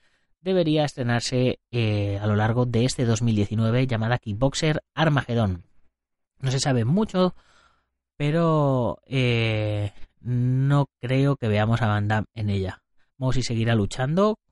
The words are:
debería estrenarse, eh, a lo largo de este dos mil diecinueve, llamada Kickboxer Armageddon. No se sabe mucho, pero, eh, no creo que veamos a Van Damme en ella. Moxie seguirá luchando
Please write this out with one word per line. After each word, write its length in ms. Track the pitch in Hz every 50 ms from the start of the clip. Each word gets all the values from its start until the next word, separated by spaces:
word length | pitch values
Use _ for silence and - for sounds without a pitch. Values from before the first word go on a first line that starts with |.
| _ _ _ _ _ _ _ _
debería 440 | 156 190 190 180 165 156 156 156 151
estrenarse, 760 | 139 - - 123 120 120 117 - - 131 127 127 123 - - _ _
eh, 480 | 120 120 113 107 104 104 101 101 101 98
a 40 | 104
lo 100 | 107 104
largo 280 | 104 107 113 117 123 123
de 220 | 123 117 113 123
este 180 | 127 - - 127
dos 160 | 117 113 107
mil 160 | 120 117 110
diecinueve, 500 | 104 104 - 110 113 113 113 117 127 131
llamada 320 | 123 117 113 113 113 123 -
Kickboxer 640 | - 110 104 107 135 135 - - 165 156 151 - - _ _
Armageddon. 680 | - 160 156 147 131 - - 117 113 92 92 90 87 - _ _ - - _ _ _ _ _ _ _ _ _ _ _
No 120 | 135 131
se 100 | 131 135
sabe 260 | - 147 131 120 110
mucho, 480 | 123 165 208 220 - - 185 185 180 - - _ _ _ _ _ _ _ _ _ _ _ _ _ _ _
pero, 840 | - 147 147 151 170 170 160 160 151 143 139 135 127 120 98 - - _
eh, 880 | - - 135 127 123 117 117 113 113 110 107 107 104 104 104 104 101 - - - - _ _ -
no 640 | 123 123 120 123 127 127 131 135 139 143 143 139 - _ _
creo 360 | - 120 131 135 139 143 135
que 120 | - 120 110
veamos 340 | 104 104 107 113 117 110
a 40 | 120
Van 220 | 107 104 104 101 104
Damme 180 | 110 107 92 - _
en 160 | 113 107 104
ella. 320 | 101 98 92 92 - - _ _ _ _ _ _ _ -
Moxie 240 | 131 131 120 131
seguirá 320 | 120 - 120 117 113 120 117
luchando 640 | 110 98 - - - 131 139 160 185 202 214 214 - _ _